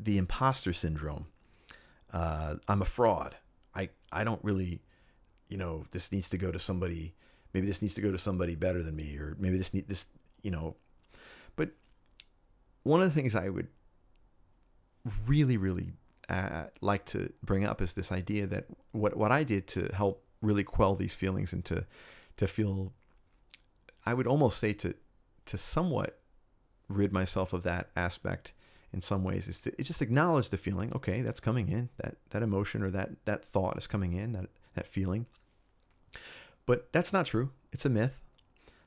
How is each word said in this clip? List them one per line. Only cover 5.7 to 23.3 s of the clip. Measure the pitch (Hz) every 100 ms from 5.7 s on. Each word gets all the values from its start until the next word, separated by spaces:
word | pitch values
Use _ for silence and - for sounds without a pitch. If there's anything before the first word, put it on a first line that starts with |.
| 80 -
this | 95 -
needs | 101 -
to | 90
go | 92
to | 82
somebody, | - 92 87 85 80 - _ _ -
maybe | 95 98
this | 95
needs | 101
to | 104
go | 104
to | 92
somebody | 104 92 87
better | 80 92 90
than | 80 78
me, | 76 71
or | 76 82
maybe | 92 92
this | 90
need, | 98 -
this, | 95 - - _ _
you | 101
know. | 82 80 - _ - _ - - - - -
But | 156 - _ _ _ - - _ _ _ _ _
one | - 165
of | 185
the |
things | 147 127
I | 104 92
would | 92 - _ _ _ _ _ _ _ _ _ _ _ _ _ 117 104 110
really, | 151 135 117
really, | 95 92 90 - _ _ -
uh, | 92 95 82 - -
like | 98 101 -
to | - - -
bring | - 95
up | 104 107
is | 95
this | - 92
idea | 92 92 104 98
that | 95 - - _
what, | 107 104 -
what | 107
I | 139
did | 139 101 -
to | 92 98
help | 95 101 - _ -
really | 107 101
quell | 95 - 98
these | 95 98
feelings | - 95 95 95
and | 87 -
to, | 87 90 - - - - -
to | -
feel, | - 104 95 95 - _ _ _